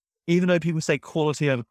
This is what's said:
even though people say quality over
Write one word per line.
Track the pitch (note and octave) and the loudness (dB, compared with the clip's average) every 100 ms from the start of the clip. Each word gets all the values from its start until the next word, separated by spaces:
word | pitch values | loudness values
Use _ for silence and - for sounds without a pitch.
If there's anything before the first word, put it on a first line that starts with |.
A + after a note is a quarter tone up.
| _ _ - | _ _ 0
even | F3 F3+ | 2 2
though | F3 | 2
people | D#3+ D#3+ | 0 -2
say | - C#3+ | -2 -2
quality | - E3 D3+ D3 C#3+ | -2 -2 -2 0 0
over | B2+ A2+ | -2 -4